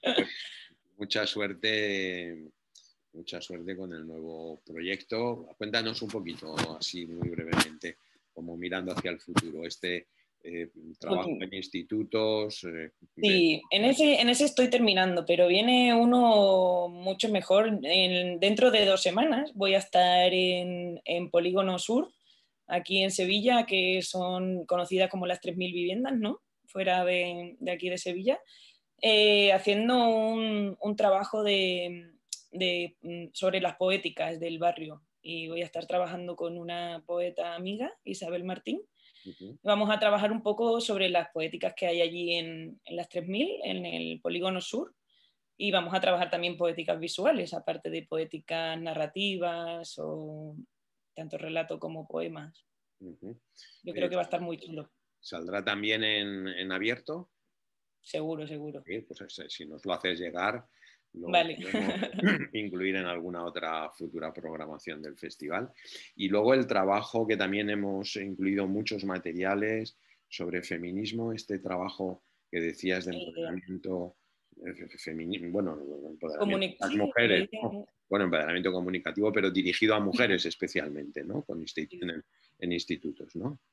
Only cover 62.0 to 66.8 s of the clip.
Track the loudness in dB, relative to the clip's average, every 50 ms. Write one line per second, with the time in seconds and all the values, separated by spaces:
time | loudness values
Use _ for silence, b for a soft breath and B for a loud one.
62 | -4 -4 -4 2 2 2 4 2 -2 -4 -6 -6 -4 -4 -4 -2 -2 0 0 0
63 | -2 -2 -4 -4 -6 -6 -8 -6 -8 -6 -6 -6 -4 -4 -4 -4 -6 -8 -10 -10
64 | -12 -10 -8 -8 -8 -8 -10 -10 -10 -10 -8 -8 -10 -10 -12 -12 -10 -12 -10 -10
65 | -12 -14 -14 -12 -14 -14 -12 _ -8 -6 -4 -4 -6 -6 B B B B B B
66 | B B B -4 0 2 4 6 6 6 6 6 4 2 2 2